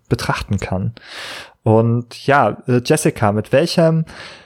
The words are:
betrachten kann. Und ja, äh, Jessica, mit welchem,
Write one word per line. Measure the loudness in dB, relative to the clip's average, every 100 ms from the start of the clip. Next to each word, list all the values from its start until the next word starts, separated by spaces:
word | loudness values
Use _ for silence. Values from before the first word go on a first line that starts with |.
| _
betrachten | -4 -4 -6 -4 -6
kann. | -4 -4 -6 -8 -16 -16 -16 -16 -18 _
Und | 2 4 4 0 -4 -8 0
ja, | 2 2 0 -2
äh, | -2
Jessica, | 2 0 0 0 0
mit | 0 0
welchem, | 0 2 2 2 2 -2 -10 -20 -20